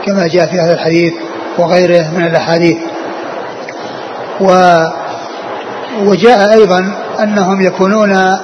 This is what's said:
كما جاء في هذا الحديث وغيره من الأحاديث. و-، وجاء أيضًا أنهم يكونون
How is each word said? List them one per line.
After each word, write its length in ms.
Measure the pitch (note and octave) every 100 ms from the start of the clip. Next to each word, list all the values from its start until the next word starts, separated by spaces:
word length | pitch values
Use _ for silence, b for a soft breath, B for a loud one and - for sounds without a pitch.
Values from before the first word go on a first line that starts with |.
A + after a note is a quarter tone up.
| -
كما 200 | G3 E3+
جاء 200 | F3+ D#3+
في 140 | F3+
هذا 120 | E3
الحديث 400 | E3 D#3+ E3 E3+ - - - - -
وغيره 480 | E3+ F3+ F3+ F3 D#3 F3
من 100 | E3+
الأحاديث. 500 | E3 D3 E3+ E3+ D#3+ - - - - - - - - - - - - - - - -
و-، 460 | F#3+ F#3 F3+ E3+ D#3+ - - - - - - - - - - A3+
وجاء 520 | G3+ F3+ A3 A3+ G3+
أيضًا 400 | A3 G3 F3+ F#3+ G3+ - -
أنهم 420 | G#3+ G#3 F#3 G3
يكونون 760 | F#3 F3+ F#3+ G#3+ G#3 F#3+ F#3 G3